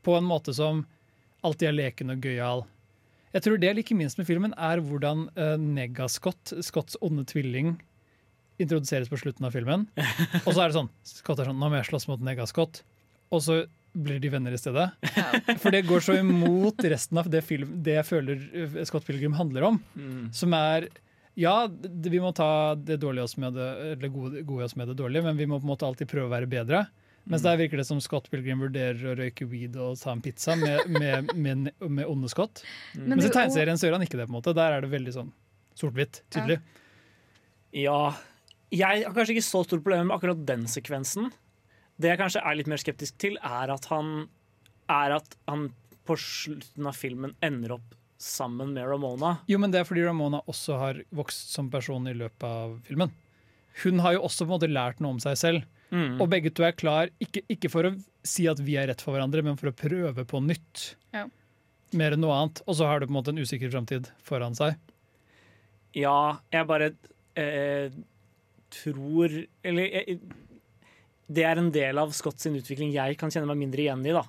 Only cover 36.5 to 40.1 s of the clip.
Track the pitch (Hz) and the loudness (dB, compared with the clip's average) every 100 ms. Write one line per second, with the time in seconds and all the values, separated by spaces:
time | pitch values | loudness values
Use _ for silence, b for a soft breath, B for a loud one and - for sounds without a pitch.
36.5 | 160 b b b b b b b b b | 0 b b b b b b b b b
37.5 | b _ 143 139 143 147 143 B B _ | b _ 0 2 4 4 0 B B _
38.5 | _ _ 180 190 208 208 196 220 226 214 | _ _ 2 4 2 2 0 2 2 2
39.5 | 190 170 170 170 175 175 | 0 2 0 2 2 2